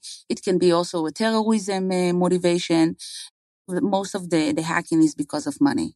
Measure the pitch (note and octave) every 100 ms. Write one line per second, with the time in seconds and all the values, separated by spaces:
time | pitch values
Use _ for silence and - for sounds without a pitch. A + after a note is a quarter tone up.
0 | - - - A#3 - F#3 F3 E3+ F3 F3
1 | D#3 - A3 A3 A3 A3 F#3+ F#3+ F#3 F#3
2 | F3+ F3 F3+ F3+ F3 F3 - E3 E3 F3+
3 | - - - _ _ _ - F3+ G3 G3
4 | F#3+ G3+ F3 E3 D3+ D3+ D#3+ E3+ - D#4+
5 | D#4 - - - D4 - C#4 - -